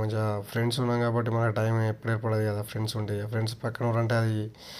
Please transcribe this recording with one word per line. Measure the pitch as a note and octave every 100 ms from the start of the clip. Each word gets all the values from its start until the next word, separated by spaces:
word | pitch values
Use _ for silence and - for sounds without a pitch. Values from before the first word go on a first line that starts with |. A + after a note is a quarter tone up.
మంచిగా | G#2+ A2 G#2+ G#2
ఫ్రెండ్స్ | G2+ A#2 A#2 A#2+
ఉన్నాం | B2 A#2+
కాబట్టి | A#2 A2+ A2+
మనకు | A#2 A#2 A2
టైమ్ | A2 A2+ A2
ఎప్పుడు | A2 A2+ G#2+
ఏర్పడదు | A2+ A2 G#2+
కదా. | G#2
ఫ్రెండ్స్ | G#2 A2 A2 A2
ఉంటే, | G#2 G2+ G#2+
ఫ్రెండ్స్ | A2+ A2 A2+
పక్కన | A#2 A2+ A#2+
ఊరు | A2+
అంటే | A2+ A#2
అది | A2+ G#2+ G#2+ - - -